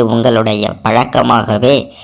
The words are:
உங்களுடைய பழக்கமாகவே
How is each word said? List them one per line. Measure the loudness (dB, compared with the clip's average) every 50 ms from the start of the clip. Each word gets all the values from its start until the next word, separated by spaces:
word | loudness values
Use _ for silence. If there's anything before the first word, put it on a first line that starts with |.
| 2 2 0
உங்களுடைய | 0 0 2 2 2 0 0 -2 -2 -4 -6 -6 -4 -2
பழக்கமாகவே | 0 0 0 0 0 0 0 0 2 0 0 0 0 -2 0 2 2 2 0 -2 -6 -14 -20